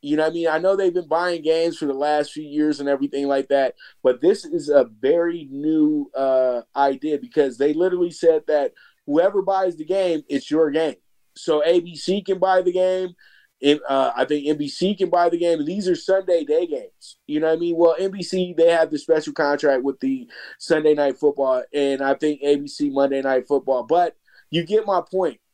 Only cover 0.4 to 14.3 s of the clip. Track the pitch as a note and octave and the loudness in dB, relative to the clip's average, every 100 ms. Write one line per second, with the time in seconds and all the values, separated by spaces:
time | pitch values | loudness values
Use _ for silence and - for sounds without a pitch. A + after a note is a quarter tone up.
0.4 | E3 D#3 F#3 G3 F#3+ F3 D#3+ D#3+ F3+ E3+ | -2 0 0 2 2 0 0 -2 0 -2
1.4 | D3+ D#3+ E3 D#3 D3+ C3+ D3 D3+ D3 - | 0 0 0 -2 -4 -2 0 0 -2 -8
2.4 | D3+ D3 D3+ C#3+ C#3+ C#3 C#3 C#3 C#3 C#3 | -8 -2 0 0 -2 -2 -2 -2 -2 -2
3.4 | - C#3+ C3 - - _ C3 C3 D3+ G#3+ | 0 0 0 -4 -20 _ 0 2 2 0
4.4 | D#3 E3 D3 C#3+ B2 G#2+ C3 E3 E3+ E3+ | -2 -6 2 4 4 0 0 2 2 -4
5.4 | C#3+ C#3 D3+ D#3 D3+ D3+ C#3 C3 C3+ C3 | -10 -6 -2 2 2 0 -4 -4 0 2
6.4 | B2+ B2 - C#3 C#3 C3+ D3+ D3 B2 - | 2 0 -6 0 0 0 -4 -4 -4 0
7.4 | C#3 A#2+ C#3 D3+ F#3 F3+ F3 - E3 D#3+ | 0 2 -2 2 0 0 -2 0 2 2
8.4 | - D3+ C#3 _ - _ - D3 F#3 G3+ | 2 0 0 _ -20 _ -2 2 2 0
9.4 | F#3 F#3+ F#3 E3 D#3 F#3+ F#3 D#3+ - C#3+ | -2 0 -2 -4 -4 -2 0 -2 -4 -6
10.4 | - D3+ D#3+ D3 D#3+ A#2+ _ _ _ - | -2 0 2 2 -2 -4 _ _ _ -14
11.4 | - D3+ D#3 F3 E3+ D#3+ - G3 F#3+ F#3 | -2 0 2 2 0 -12 -4 -4 -2 -2
12.4 | F#3 F#3 F3+ F3+ F#3 F#3 F#3 F3+ _ _ | 2 2 2 0 0 0 -4 -10 _ _
13.4 | _ _ C#3 D3 - C3+ C3 B2+ B2+ | _ _ 2 2 2 0 0 0 -2